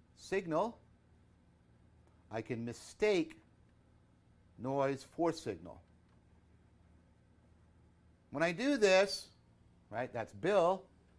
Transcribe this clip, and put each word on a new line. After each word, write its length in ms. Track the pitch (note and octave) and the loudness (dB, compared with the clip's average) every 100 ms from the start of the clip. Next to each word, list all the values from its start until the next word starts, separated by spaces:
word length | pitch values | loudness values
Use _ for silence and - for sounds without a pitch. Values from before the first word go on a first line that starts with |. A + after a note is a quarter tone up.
| - - | -20 -20
signal, 640 | - F#3+ F3 D#3 A3 - - _ _ - - _ - _ _ - - - - - - | -4 -2 0 -2 -2 -6 -20 _ _ -20 -20 _ -20 _ _ -20 -20 -20 -20 -20 -10
I 120 | A2+ | -8
can 220 | A2+ A#2 | -6 -6
mistake 720 | A#2 A2+ - - G#3+ F#3 D3+ - - - _ _ _ - _ _ _ _ - - | -6 -10 -16 0 2 2 0 -8 -20 -20 _ _ _ -20 _ _ _ _ -20 -12
noise 480 | B2 C#3 C3+ C3+ - - | -4 0 0 -2 -8 -2
for 160 | E3+ | -2
signal. 500 | D#3+ B2 F2+ E2+ - - - _ - _ - - - _ _ - - _ _ _ _ _ - - _ - _ _ _ _ | -2 -6 -8 -12 -18 -20 -20 _ -20 _ -20 -20 -20 _ _ -20 -20 _ _ _ _ _ -20 -20 _ -20 _ _ _ _
When 120 | C#3 | -2
I 100 | E3+ | 0
do 240 | F3 C4+ C#4 | 0 0 4
this, 520 | G3+ F#3+ G3+ - - - _ _ - _ - | 6 6 4 0 -10 -20 _ _ -20 _ -10
right, 220 | G#2+ B2+ | -8 -6
that's 200 | A#2+ G#2+ | -6 -8
Bill, 500 | G2+ E3+ G3+ E3+ F#3 - - _ | -4 0 4 4 2 -6 -20 _